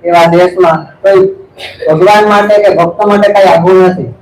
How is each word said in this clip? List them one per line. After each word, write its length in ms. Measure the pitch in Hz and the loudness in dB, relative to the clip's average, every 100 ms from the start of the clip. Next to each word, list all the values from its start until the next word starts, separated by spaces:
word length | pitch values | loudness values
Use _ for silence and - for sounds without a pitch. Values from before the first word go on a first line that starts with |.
એવા 200 | 170 170 | 0 0
દેશમાં, 600 | 170 170 180 185 175 156 - - | 2 2 0 0 -2 -2 -8 -4
તો 60 | 190 | -2
એ 260 | 196 - - - - - - 156 | 0 -2 -6 -20 -20 -20 -10 -4
ભગવાન 360 | 156 185 208 208 | 0 2 2 2
માટે 340 | 208 202 208 | 0 0 0
કે 120 | 202 | 0
ભક્ત 320 | - 170 - 208 | 0 -4 -4 -2
માટે 260 | 202 202 | 0 0
કાંઈ 120 | 202 | 2
આઘું 380 | 190 170 180 190 | 2 2 2 2
નથી. 320 | 185 185 120 - | 2 -2 -10 -14